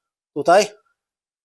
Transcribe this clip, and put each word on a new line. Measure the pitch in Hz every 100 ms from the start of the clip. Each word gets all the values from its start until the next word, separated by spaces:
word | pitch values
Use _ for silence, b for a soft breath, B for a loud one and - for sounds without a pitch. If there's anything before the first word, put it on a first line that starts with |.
| _ _ _
Tutaj. | 151 143 185 202 - _ _ _ _ _ _